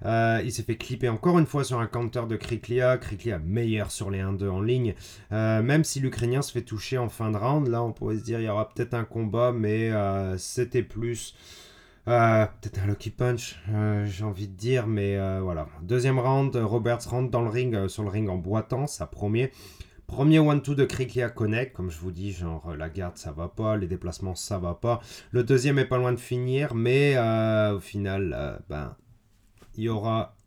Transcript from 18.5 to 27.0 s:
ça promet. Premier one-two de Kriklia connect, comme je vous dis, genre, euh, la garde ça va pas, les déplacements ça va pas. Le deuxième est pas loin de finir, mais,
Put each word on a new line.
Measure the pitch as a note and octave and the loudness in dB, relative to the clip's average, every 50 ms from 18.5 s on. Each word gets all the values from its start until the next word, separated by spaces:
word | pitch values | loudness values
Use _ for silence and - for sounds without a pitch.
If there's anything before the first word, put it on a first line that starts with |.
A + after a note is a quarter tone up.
| G#2+ A2 - - - A#2+ C#3+ | 0 0 0 0 -2 -2 -2
ça | D3+ - - F2+ - | -4 -4 -8 -8 -10
promet. | - - G2+ G#2 G#2+ A#2 C3+ C3 - - - - - - - - - - - | -8 -6 -2 0 0 0 0 -2 -4 -10 -18 -20 -20 -20 -20 -20 -20 -20 -14
Premier | - - B2+ C#3 D#3 D#3 D#3+ | -10 -4 2 6 8 8 8
one-two | D3+ D3+ D3 C#3+ - C#3 C#3+ | 8 6 4 2 2 0 2
de | C#3 C3+ | 2 2
Kriklia | B2 - - C3 A#2 - B2+ B2 A#2 | 2 2 -2 -4 -2 -2 -2 -2 -2
connect, | - - A2+ G#2 G#2+ A#2+ C3 - - | -2 0 0 0 2 0 -2 -4 -6
comme | - F#2 F2+ | -6 -6 -6
je | D#2+ D#2 | -6 -6
vous | F2 F#2 | -8 -8
dis, | E2 E2+ G2 G2+ | -8 -6 -6 -6
genre, | F#2+ E2 F2+ E2+ D#2+ D#2 D2+ E2 | -6 -4 -4 -4 -4 -6 -8 -8
euh, | D#2+ D2 | -8 -6
la | D#2+ E2 | -8 -6
garde | E2 G2+ F2+ F2 - - | -6 -6 -6 -6 -8 -10
ça | - D#2+ D2 | -10 -10 -8
va | D#2 E2+ E2 | -6 -8 -8
pas, | - - A2 A2 G#2+ | -4 -2 0 0 0
les | G#2 F#2+ E2 | 0 0 -2
déplacements | F#2 F2+ - F2 E2+ - G2 F#2 F2+ | -4 -4 -4 -8 -8 -6 -6 -6 -6
ça | - - - G#2 F#2 | -6 -6 -4 -4 -4
va | F2+ F2 F2 | -2 -4 -4
pas. | - - A#2 A#2 A2+ - - - - - - | -2 0 0 0 0 -2 -10 -18 -18 -14 -2
Le | - B2 A#2+ | 0 0 4
deuxième | A#2+ C3+ B2+ B2 D3 C#3+ C3+ | 4 4 4 4 4 2 2
est | B2+ | 2
pas | B2 C3 B2 | 2 2 2
loin | B2 B2 B2 | 2 2 0
de | A#2+ | -2
finir, | - - B2 B2 B2+ B2+ C3 C#3 D3 C#3 A#2 | -4 -4 -4 -2 -2 0 0 0 0 0 0
mais, | A2+ A2+ A#2+ B2+ C#3 | 0 2 4 4 4